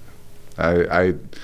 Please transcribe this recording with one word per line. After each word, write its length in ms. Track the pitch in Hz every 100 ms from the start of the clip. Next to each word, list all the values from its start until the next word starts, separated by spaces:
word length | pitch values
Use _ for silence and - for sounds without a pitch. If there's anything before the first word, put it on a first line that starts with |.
| - - - - - -
I, 260 | 80 87
I, 300 | 85 85 92 90 - -